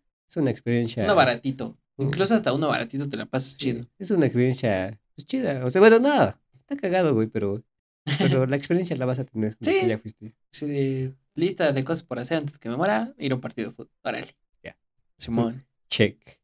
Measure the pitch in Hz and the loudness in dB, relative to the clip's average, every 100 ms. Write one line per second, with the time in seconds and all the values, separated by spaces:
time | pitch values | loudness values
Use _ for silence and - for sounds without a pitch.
0 | _ _ _ 170 139 113 - 120 113 117 | _ _ _ -2 -2 -2 -2 0 0 0
1 | 104 165 127 120 135 135 113 - _ - | 2 4 4 2 -4 -6 -8 -12 _ -6
2 | 139 143 196 226 165 139 156 123 117 139 | -2 0 2 2 2 0 0 -2 -4 -6
3 | 143 113 107 131 131 - 135 120 120 - | -6 -8 -6 -6 -6 -6 -4 -4 -8 -12
4 | 190 196 135 120 127 127 120 95 92 107 | -2 2 4 4 2 2 0 0 -2 -8
5 | _ - - 262 220 139 127 185 214 226 | _ -20 -8 -4 -2 -2 0 6 8 8
6 | 269 285 110 - _ _ _ 285 190 185 | 6 4 2 0 _ _ _ -6 -2 2
7 | 170 117 110 113 101 104 - _ _ _ | 2 2 0 0 -2 -4 -8 _ _ _
8 | - 143 135 135 131 143 - 175 175 139 | -4 0 2 4 2 0 0 -2 0 -2
9 | 127 123 117 110 107 - 120 381 370 110 | -2 -2 -4 -4 -4 -2 0 0 2 -2
10 | 110 - 110 - _ - 147 143 135 131 | -6 -16 -18 -20 _ -8 -4 -2 0 -2
11 | 131 135 _ - 175 185 165 135 131 165 | -4 -8 _ -2 -2 0 0 0 -2 -4
12 | - 120 123 160 143 - 113 120 190 214 | -6 -8 -4 -4 -4 -8 -8 -2 0 0
13 | 233 - 143 127 123 - 107 - - _ | -2 -6 -4 -4 -4 -8 -8 -10 -18 _
14 | - 113 - - _ _ - - _ _ | -8 -8 -10 -18 _ _ -20 -20 _ _
15 | _ _ - 117 117 127 - _ _ - | _ _ -4 -2 -2 -4 -14 _ _ 0
16 | 104 - - - | 0 0 -16 -20